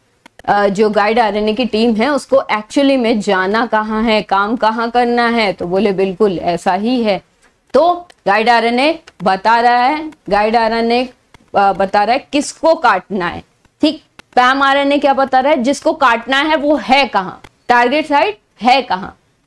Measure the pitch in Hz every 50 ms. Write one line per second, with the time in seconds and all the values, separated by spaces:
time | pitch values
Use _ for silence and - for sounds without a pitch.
0 | _ _ _ _ _ - _ - - - 202 202 208 202 196 185 220 208 - 214
1 | 202 208 226 240 226 208 196 208 208 214 214 233 254 220 - 214 226 240 220 208
2 | 226 285 294 262 - - 247 269 - - - 214 214 - - 285 277 277 277 262
3 | 233 220 240 208 196 208 196 185 185 190 208 226 240 226 220 214 214 214 220 214
4 | 220 233 214 214 - - 196 196 202 214 240 220 220 220 226 240 233 233 233 240
5 | 247 240 240 240 240 226 233 233 220 196 185 - 185 175 180 190 226 208 190 175
6 | 196 196 185 - 220 202 180 156 - 175 175 170 - 196 180 190 208 233 262 247
7 | 233 214 190 170 - _ _ _ _ _ _ _ _ _ - 254 320 349 349 349
8 | - - _ _ _ 190 196 214 220 220 240 226 220 233 240 247 269 311 330 -
9 | - - - - 180 208 190 190 - 247 233 240 233 240 240 247 247 262 302 302
10 | 320 311 294 _ _ - 196 202 214 214 220 240 226 220 226 233 233 233 233 247
11 | 254 254 - _ _ _ _ _ _ _ - 190 202 196 190 190 196 190 - 208
12 | 208 208 247 269 - _ - 294 - - - - - 320 330 330 320 233 202 180
13 | - - 196 202 175 170 - 85 - _ _ _ _ _ _ _ - 311 302 311
14 | - _ _ - - _ - 247 247 254 269 277 277 269 269 285 277 277 285 294
15 | 277 277 269 262 269 262 - 262 254 285 311 277 220 262 277 - - 320 311 320
16 | 285 247 233 226 226 240 269 269 285 320 320 294 269 294 311 254 208 - 262 277
17 | 269 226 - 202 185 180 - - - - _ _ _ - 240 240 240 247 262 311
18 | 302 311 285 285 330 427 415 - _ _ _ _ - 247 262 277 - - 185 185
19 | 190 - - _ _ _ _ _ _